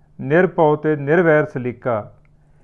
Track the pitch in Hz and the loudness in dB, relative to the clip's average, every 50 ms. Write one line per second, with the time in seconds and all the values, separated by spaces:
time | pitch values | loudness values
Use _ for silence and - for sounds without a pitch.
0 | _ _ _ - 127 131 147 175 185 175 - 180 160 151 151 147 151 156 156 147 | _ _ _ -12 -4 0 2 2 2 2 0 0 2 2 2 0 0 -2 -2 -2
1 | 143 139 156 185 175 165 151 151 147 147 - 131 120 123 117 - - 131 117 104 | -2 0 0 2 4 4 2 2 0 -2 -6 -8 -8 -8 -10 -6 -6 -4 -4 -4
2 | 120 - - _ _ _ _ _ _ _ _ _ | -6 -10 -18 _ _ _ _ _ _ _ _ _